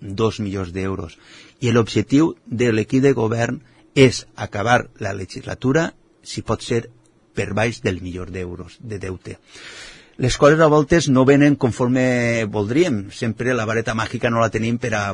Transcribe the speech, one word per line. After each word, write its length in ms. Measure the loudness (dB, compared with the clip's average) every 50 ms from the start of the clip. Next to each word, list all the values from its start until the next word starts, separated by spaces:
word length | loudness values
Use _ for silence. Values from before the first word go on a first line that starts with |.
dos 380 | -14 -10 -4 -2 -2 -2 -2 -2
milions 320 | -6 -6 -6 -6 -6 -6 -6
d'euros. 440 | -6 -6 -6 -6 -8 -10 -12 -16 -20 _ -20 -20 -20 -20 -20 _ _
I 100 | -2 2 4
l'objectiu 600 | 4 2 2 2 -2 0 2 4 4 4 2 0 -4 _
de 280 | -8 -4 0 0 2 2
l'equip 280 | 0 0 0 0 2 4
de 100 | 4 4
govern 480 | 2 0 -2 0 -2 -2 -2 -4 -6 -10 _ _ _ _ _ 4
és 320 | 6 6 6 4 2 -6 -14 _
acabar 540 | -10 -10 -8 -6 -2 0 2 2 2 0 -2 _ -10
la 160 | -8 -8 -8
legislatura, 800 | -8 -10 -12 -12 -12 -12 -10 -8 -4 -2 0 2 2 0 -2 -6 _ _ _ _ _ _
si 200 | -14 -12 -8 -6
pot 180 | -4 -6 -6
ser, 300 | -4 -4 -4 -4 -4 -6 -12 _ _ _ _ _ _ _ _
per 220 | -6 -6 -4 -2
baix 260 | -2 -2 -2 -4 -4
del 220 | -4 -4 -4 -4 -6
milió 240 | -10 -10 -10 -12
d'euros 500 | -10 -10 -10 -10 -10 -10 -14 -16 -18 -20 -18
de 180 | -14 -14 -12 -10
deute. 400 | -10 -10 -12 -12 -14 -16 -18 -18 _ _ -20 -20 -20 -20 -20 -20 -20 -20 -20 -20 -20 _ _ -4
Les 180 | -2 -2 2
coses 240 | 4 4 6 6 6
a 60 | 6 6
voltes 400 | 6 4 4 4 2 2 2 4
no 160 | 4 4 6
venen 300 | 6 6 6 6 4 4
conforme 880 | 4 2 0 0 0 0 0 2 2 2 2 0 0 0 0 0 -2 -2
voldríem. 600 | -2 -2 -2 -2 0 0 0 2 2 0 -4 -6 -8
Sempre 440 | -10 -6 -4 -4 -4 -2 -2 -2 -2
la 100 | -2 -2
vareta 300 | -2 -2 -2 -2 -4 -4
màgica 340 | -4 -4 -6 -4 -4 -2 -2
no 120 | 0 2
la 100 | 0 0
tenim 260 | 0 -2 -2 -2 -2 -4
per 140 | -4 -4 -4
a 120 | -2 -4 -4